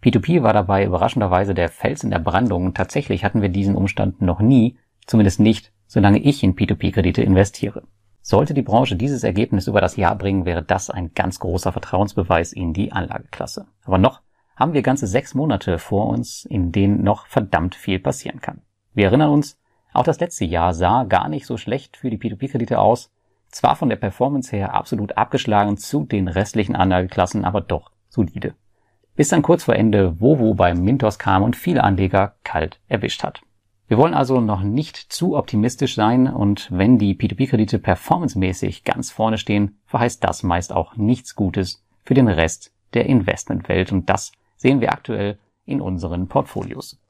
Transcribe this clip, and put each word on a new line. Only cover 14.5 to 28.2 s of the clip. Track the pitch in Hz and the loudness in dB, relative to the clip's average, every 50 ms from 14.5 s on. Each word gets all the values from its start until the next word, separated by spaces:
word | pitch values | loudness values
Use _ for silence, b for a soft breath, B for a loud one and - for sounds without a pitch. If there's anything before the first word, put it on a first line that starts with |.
| _ | _
haben | - - 156 170 | -2 -2 0 0
wir | 143 123 | 0 2
ganze | 135 131 139 - | 2 0 0 -2
sechs | 98 90 123 139 - - | -2 -2 -2 -4 -2 -4
Monate | 127 147 156 120 95 - - 90 80 | -4 -2 0 -2 -2 -2 -2 -4 -4
vor | - - - 98 107 117 | -4 -4 -2 -2 0 0
uns, | 113 117 120 - - - - | -2 -4 -4 -8 -12 -18 -16
in | - - 101 90 87 82 | -8 -4 -2 -2 -2 0
denen | 101 98 101 101 98 95 | 2 2 2 2 2 2
noch | 101 104 - - | 0 0 -2 -4
verdammt | - - 139 110 92 - 82 82 92 - | -4 -2 -2 -2 0 0 0 0 -2 -6
viel | - - - 98 92 | -6 -6 -4 -4 -2
passieren | - - 127 - - - - 131 | -2 -4 -6 -4 -8 -14 -14 -12
kann. | - - - - _ _ _ _ _ _ _ | -12 -12 -12 -14 _ _ _ _ _ _ _
Wir | - 101 | 2 2
erinnern | 95 101 131 156 151 | 4 6 4 4 4
uns, | 147 147 147 - - _ _ _ _ _ _ _ _ | 4 2 0 -2 -8 _ _ _ _ _ _ _ _
auch | - - | 0 0
das | - 156 - | 0 0 -2
letzte | 170 175 - - - | -2 -6 -4 -6 -4
Jahr | 82 85 85 82 90 87 | -2 0 0 0 0 0
sah | 82 90 87 107 123 131 | 2 2 2 2 2 0
gar | 104 104 90 - - | 2 0 0 0 0
nicht | 156 147 - | -6 -8 -8
so | - 127 | -8 -10
schlecht | 113 - - 110 143 - _ - | -8 -6 -6 -6 -6 -6 _ -20
für | - - 131 | -10 -8 -6
die | 110 101 | -6 -4
P | - 117 | -6 -8
two | 104 | -8
P | 101 - 131 | -6 -10 -6
Kredite | - 135 120 107 123 110 | -4 -4 -2 0 2 4
aus. | 101 101 117 123 - _ _ _ _ _ _ _ _ _ | 4 4 4 2 -2 _ _ _ _ _ _ _ _ _
Zwar | _ - - - - | _ 0 2 2 2
von | - - 135 | 2 0 -2
der | 110 | -2
Performance | - - 104 95 - 123 135 143 139 127 - - | -2 -4 -6 -2 0 -2 0 0 -2 -4 -4 -4
her | 104 98 101 - | -4 -4 -4 -4
absolut | - - - - - 104 101 - - | -6 -6 -6 -4 -4 -4 -4 -2 -4
abgeschlagen | 107 - - - - - 107 104 101 104 101 | -4 -2 -2 -4 -2 0 2 2 2 2 0
zu | 98 - - - 147 151 | -4 -6 -4 -4 -4 -4
den | - - 104 95 | -2 -2 -2 -2
restlichen | 92 85 92 104 - - 117 104 98 - | 0 0 -2 -2 -2 0 -2 -2 -2 0
Anlageklassen, | - 92 95 92 90 92 92 - - 92 87 - 107 98 | 0 2 2 2 0 0 -2 0 0 -2 0 0 -2 -2
aber | 90 95 104 | -2 -2 -2
doch | 87 - 87 78 - - _ _ _ _ | -4 -2 -6 -6 -6 -10 _ _ _ _
solide. | _ - | _ -2